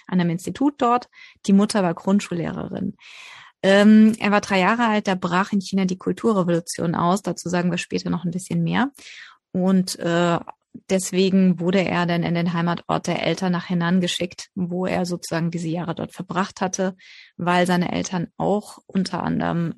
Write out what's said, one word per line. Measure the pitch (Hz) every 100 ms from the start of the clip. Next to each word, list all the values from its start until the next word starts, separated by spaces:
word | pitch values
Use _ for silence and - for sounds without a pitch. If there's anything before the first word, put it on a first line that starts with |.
| -
an | 185
einem | 170
Institut | 165 - 185 285 -
dort. | 240 240 - - - _ -
Die |
Mutter | 196 214 214
war | 180
Grundschullehrerin. | 165 - 202 - 175 160 - - - - - - - - - - _
Ähm, | 190 196 208 214 220 214
er | 202
war | 202
drei | - 196
Jahre | 185 233 233
alt, | 214 208
da | 185
brach | 175 175 202
in | 202
China | 185 190
die | 185 185
Kulturrevolution | 185 185 226 202 175 170 - - 165
aus. | - 170 196
Dazu | - 170 175
sagen | 180 175
wir | 175
später | - 185 180
noch | 175
ein | 180
bisschen | 180 - 170
mehr. | 165 180 269 - - - - - _
Und, | 185 185 190 180 -
äh, | 170 170 175 170 - - _ - -
deswegen | 190 - 180 190 190 185 175
wurde | 170 190
er | 175 175
dann | 175 170
in | 165
den | 170 175
Heimatort | 170 170 170 - 165 -
der | 170
Eltern | - 165 185
nach | 175 -
Henan | 175 170 185
geschickt, | 175 - 180 - -
wo | - 175 180
er | 185 175 180
sozusagen | 175 - 165 165
diese | 170 170
Jahre | 170 170
dort | 156 -
verbracht | - 185 175 202 -
hatte, | 185 190 190 190 - - - -
weil | 175 180 180
seine | 180 175
Eltern | 175 180 180 165 -
auch | 165 202 - - -
unter | 196 185 170
anderem, | 170 - 170 170 165